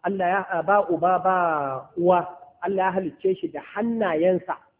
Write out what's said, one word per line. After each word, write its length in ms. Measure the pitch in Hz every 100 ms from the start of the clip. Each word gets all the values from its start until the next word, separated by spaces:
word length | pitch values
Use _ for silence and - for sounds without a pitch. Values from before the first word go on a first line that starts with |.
Allah 260 | 180 196 180
ya, 340 | 196 185 175
ba 180 | 160 202 196
uba 300 | 170 170 185
ba 720 | 185 185 175 156 139 131 - -
uwa, 280 | 175 180 - - - _
Allah 220 | 180 196 185
ya 40 |
halicce 420 | 185 180 135 190 185
shi 120 | 170
da 120 | 143
hannayensa 960 | - 208 233 226 202 156 175 185 185 156 _